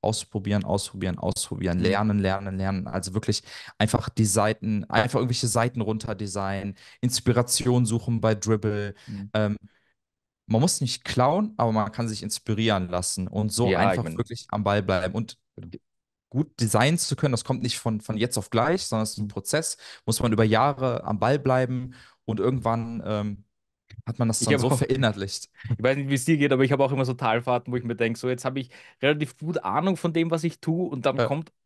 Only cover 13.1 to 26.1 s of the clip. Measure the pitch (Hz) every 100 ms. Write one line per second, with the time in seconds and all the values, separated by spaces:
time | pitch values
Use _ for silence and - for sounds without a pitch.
13.1 | - 92 - 107 95 117 90 98 90 113
14.1 | 80 - 117 - 107 98 101 95 92 92
15.1 | 101 107 - _ - 87 85 _ _ _
16.1 | _ _ 123 156 - 113 107 131 170 -
17.1 | 135 147 120 - 131 123 - - 107 -
18.1 | 107 120 113 101 113 123 185 - 110 107
19.1 | - 104 101 - 151 165 - - - -
20.1 | 113 120 107 113 110 135 131 131 120 -
21.1 | 107 113 143 131 127 127 127 127 123 -
22.1 | _ - 110 104 131 113 117 113 117 -
23.1 | 107 104 101 - _ _ _ _ - -
24.1 | 110 117 110 - 143 127 127 135 131 123
25.1 | 101 98 - - _ - 107 120 135 139